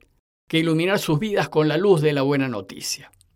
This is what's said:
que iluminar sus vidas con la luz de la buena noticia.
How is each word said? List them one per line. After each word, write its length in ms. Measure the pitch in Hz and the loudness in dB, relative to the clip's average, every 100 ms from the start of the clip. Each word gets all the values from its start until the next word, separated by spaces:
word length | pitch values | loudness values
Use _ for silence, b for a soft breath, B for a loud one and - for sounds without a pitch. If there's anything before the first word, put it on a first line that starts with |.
| _ _ _ _ - | _ _ _ _ -4
que 100 | 165 | -2
iluminar 400 | 165 160 175 202 | 0 0 2 0
sus 200 | - 151 | 0 -2
vidas 300 | 214 202 151 | 0 -2 -2
con 200 | 156 151 | 0 0
la 80 | 151 | 2
luz 240 | 202 170 | 4 4
de 120 | 151 | 2
la 100 | 143 | 2
buena 260 | 135 143 135 | 0 0 -2
noticia. 600 | 110 - - - - - _ _ | -6 -10 -12 -10 -10 -14 _ _